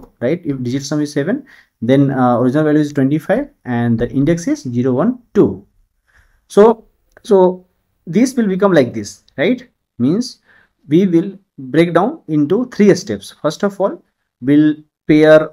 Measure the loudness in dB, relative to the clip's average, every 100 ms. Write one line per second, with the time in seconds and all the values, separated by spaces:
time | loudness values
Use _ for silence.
0 | -8 _ -4 -4 -6 -6 -6 -6 -6 -6
1 | -4 -4 -4 -6 -8 _ _ _ 0 2
2 | 2 0 0 2 2 0 0 0 0 -2
3 | 0 -2 -2 -4 -4 _ -6 -2 0 -2
4 | -2 -2 0 -2 -2 -6 -4 -4 -2 0
5 | -2 -4 _ 0 0 -2 -16 _ _ _
6 | _ _ _ _ _ 4 4 4 _ _
7 | _ _ 0 2 2 0 _ _ _ _
8 | -4 0 0 0 -2 0 2 2 0 -4
9 | -12 -16 _ -4 -2 -2 -8 _ _ -4
10 | -2 -2 -6 -14 _ _ _ _ -2 0
11 | 2 0 -2 -10 _ -18 -4 -2 0 0
12 | -2 -6 -6 -2 0 -2 -4 0 2 2
13 | -6 -10 -12 -8 -8 -6 -6 -4 -6 -6
14 | _ _ _ _ 0 2 2 -2 _ _
15 | 0 4 6 6 4